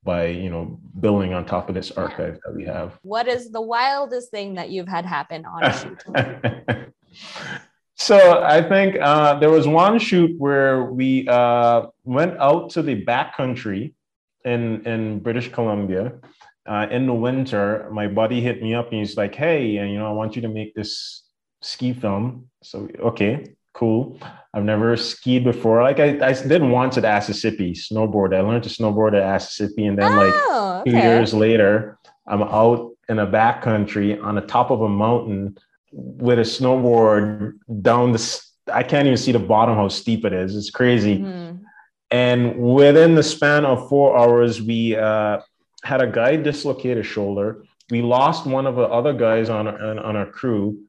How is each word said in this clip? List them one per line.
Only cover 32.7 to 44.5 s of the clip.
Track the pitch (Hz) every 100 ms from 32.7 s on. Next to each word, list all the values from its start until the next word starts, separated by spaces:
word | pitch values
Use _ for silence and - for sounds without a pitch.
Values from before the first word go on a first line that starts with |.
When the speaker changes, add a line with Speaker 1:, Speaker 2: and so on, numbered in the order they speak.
| 120 - - -
Speaker 1:
in | 110
a | 101
backcountry | 107 113 117 - 110 101 104 101 104
on | 101
the | 104
top | - 120 -
of | 123
a | 110
mountain | 101 107 120 113 98 98 98 _ _ _
with | - 127 - 123 120
a |
snowboard | 113 - 131 131 123 117 110 104 104 107 107 - _ 110
down | 98 117 123
the | 117
s-, | - - - _ -
I | 117
can't | 131 147 139
even | 123
see | -
the | 120
bottom, | 92 107 117 110
how | 101
steep | - - 113
it | 110
is. | 92 95 104
It's | 101
crazy. | - 123 123 104 95
Speaker 2:
Mm-hmm. | 139 180 170 175 208 _ _ _ _
Speaker 1:
And | 120 123 123 120 -
within | 120 131 143 143 165
the | 160
span | 151 - 147 147
of | 143 123 -
four | 139 143 123
hours, | 120 120 120